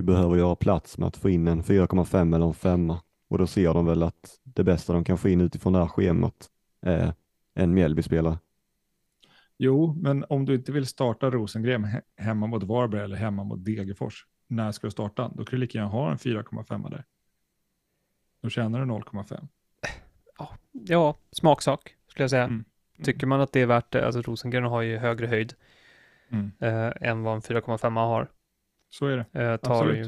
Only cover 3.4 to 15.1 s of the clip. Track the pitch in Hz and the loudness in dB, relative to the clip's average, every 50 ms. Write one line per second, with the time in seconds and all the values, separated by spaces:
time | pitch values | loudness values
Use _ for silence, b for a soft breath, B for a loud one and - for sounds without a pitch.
3.4 | 92 85 - 107 92 82 80 87 85 82 82 82 82 82 - _ - - - _ | 0 0 2 2 2 4 4 4 2 2 2 2 2 0 -2 _ -14 -20 -20 _
4.4 | _ - - - 92 92 90 80 - - 85 85 82 - 92 87 - 98 92 87 | _ -6 -2 0 2 4 2 2 0 0 0 0 0 0 -2 0 2 2 4 4
5.4 | 90 85 - - - 92 92 92 85 82 - - 98 90 85 87 87 - - _ | 4 2 0 -2 0 2 4 4 2 2 0 0 2 2 2 2 0 0 -2 _
6.4 | - - _ _ _ _ _ _ - 90 87 82 85 82 82 - _ _ _ _ | -16 -20 _ _ _ _ _ _ -2 -2 0 0 0 -2 -4 -6 _ _ _ _
7.4 | _ _ _ - 95 85 87 95 87 78 78 82 82 - 82 82 82 82 82 82 | _ _ _ 0 0 2 4 4 4 4 2 0 0 0 0 0 2 0 -2 -4
8.4 | - _ _ _ _ _ _ _ _ _ _ _ _ _ _ _ b b b b | -6 _ _ _ _ _ _ _ _ _ _ _ _ _ _ _ b b b b
9.4 | b b _ - 127 131 135 143 160 165 147 160 - 139 139 139 135 - 151 139 | b b _ 0 2 4 4 4 4 2 0 0 0 0 0 0 0 0 -2 0
10.4 | 139 135 135 127 131 - 135 147 135 123 - - 135 120 110 - - 131 123 123 | 2 2 0 0 0 -2 -4 -4 -4 -4 -2 -2 0 0 0 0 0 0 0 0
11.4 | 107 104 - 110 110 123 127 117 107 104 101 131 - _ _ - - 110 110 107 | -2 -4 -4 -4 -2 0 0 0 -2 -2 -4 -6 -8 _ _ -8 -4 -4 -2 -2
12.4 | 107 110 117 110 98 92 110 123 123 117 107 104 101 101 98 98 110 110 101 98 | -2 -2 -4 -4 -4 -2 0 0 0 0 -2 -4 -4 -6 -6 -4 -4 -4 -4 -4
13.4 | 98 104 107 95 90 104 107 110 98 95 98 - - 113 - - - _ _ _ | -6 -6 -8 -6 -6 -4 -4 -4 -6 -8 -8 -8 -8 -10 -10 -14 -20 _ _ _
14.4 | _ _ 123 113 113 107 104 - - 110 104 - 110 104 | _ _ -4 -4 -2 -4 -4 -6 -8 -8 -6 -6 -8 -6